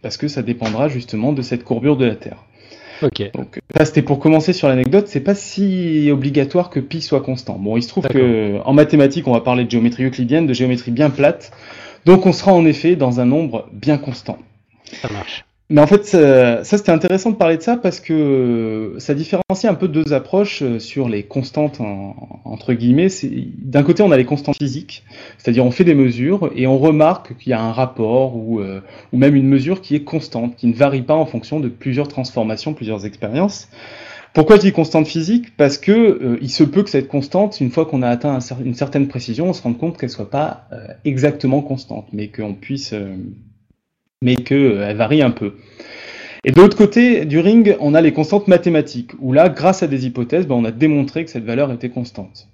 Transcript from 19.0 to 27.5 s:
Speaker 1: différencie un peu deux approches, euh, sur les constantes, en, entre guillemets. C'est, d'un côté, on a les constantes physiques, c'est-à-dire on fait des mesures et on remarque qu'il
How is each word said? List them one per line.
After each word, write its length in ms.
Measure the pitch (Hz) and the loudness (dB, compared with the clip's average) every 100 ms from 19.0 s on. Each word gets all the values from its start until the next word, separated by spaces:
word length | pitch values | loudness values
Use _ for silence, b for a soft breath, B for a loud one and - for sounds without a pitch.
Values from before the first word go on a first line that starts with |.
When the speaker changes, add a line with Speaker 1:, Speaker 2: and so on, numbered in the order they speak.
| - | -6
Speaker 1:
différencie 520 | 143 160 190 185 190 226 | -6 -2 -4 -4 -2 -2
un 100 | 185 | -2
peu 120 | 185 | -2
deux 260 | 151 151 | -2 0
approches, 500 | 143 - 190 202 - | -2 0 -2 -2 -2
euh, 160 | 139 117 | -4 -4
sur 280 | - - 127 | -6 -6 -4
les 140 | 104 | -4
constantes, 580 | 101 143 131 - 151 143 | -6 -8 -6 -4 -4 -4
en, 360 | 110 101 98 - - - | -10 -10 -12 -16 -20 -18
entre 300 | - 110 - | -16 -12 -4
guillemets. 360 | 120 117 135 185 | -2 2 4 2
C'est, 200 | 190 - | -2 -8
d'un 540 | - 123 - 139 139 | -8 -10 -12 -2 0
côté, 180 | 143 165 | 2 4
on 80 | 208 | 4
a 80 | 139 | 4
les 80 | 127 | 2
constantes 320 | 143 143 143 | -2 -4 -6
physiques, 460 | 143 127 175 - B B B B | -6 -8 -14 -20 B B B B
c'est-à-dire 260 | - 117 | -2 2
on 60 | 127 | 0
fait 140 | 123 | 2
des 100 | 175 | 2
mesures 560 | 147 131 113 131 196 165 - | 4 2 0 -2 -2 -2 -2
et 100 | 127 | 0
on 140 | 135 | 2
remarque 580 | 151 151 156 180 - 123 | 2 4 2 2 -8 -14
qu'il 140 | - | -4